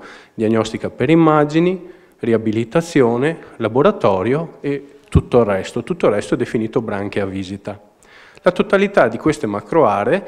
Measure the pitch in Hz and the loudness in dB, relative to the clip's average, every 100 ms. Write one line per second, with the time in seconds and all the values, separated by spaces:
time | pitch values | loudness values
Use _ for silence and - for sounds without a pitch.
0 | - - - - 110 110 107 117 95 - | -14 -20 -14 -4 0 0 0 -4 -8 -4
1 | 127 165 160 151 147 160 180 185 - - | 2 4 4 4 2 2 0 -2 -10 -20
2 | _ _ 117 110 113 110 117 165 165 147 | _ _ -2 0 0 -4 -2 -2 0 2
3 | 117 120 151 160 - - 110 123 185 208 | 2 2 -2 -4 -10 -6 -2 2 2 2
4 | 110 95 107 147 165 - 143 143 - - | 2 2 0 -2 -4 -10 -8 -8 -10 -20
5 | - 143 - 127 104 95 - 123 - 175 | -2 -2 2 2 4 0 -4 -8 -6 -2
6 | 151 104 - 139 120 117 110 131 107 101 | 0 0 -2 -4 -2 -4 -2 -4 -4 -6
7 | 101 104 98 95 92 101 110 101 - _ | -6 -6 -6 -6 -8 -10 -12 -14 -18 _
8 | - - - - 180 180 202 196 202 202 | -20 -20 -20 -4 -2 0 0 2 2 2
9 | 123 113 156 147 107 104 - 165 117 101 | 2 2 -2 -2 -4 -6 -2 2 2 2
10 | 107 185 | 0 -2